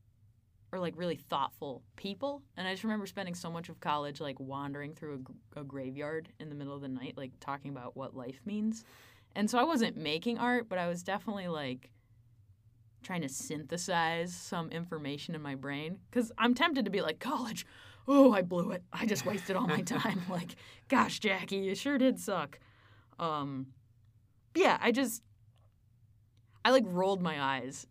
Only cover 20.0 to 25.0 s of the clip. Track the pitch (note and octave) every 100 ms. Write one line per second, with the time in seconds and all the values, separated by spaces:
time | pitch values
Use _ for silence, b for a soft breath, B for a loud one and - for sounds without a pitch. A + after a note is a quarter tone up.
20 | A3+ F#3+ F3+ F3 F3 - B B - B3+
21 | A3 - G#3 F#3+ G3 G3 F#3+ F#3+ C#4 C#4+
22 | C4 F3+ - F3+ D3 - b b b b
23 | b - E3 D3+ C#3+ C3+ C3+ - _ -
24 | - - _ _ _ E4 D4+ - A3 A#3+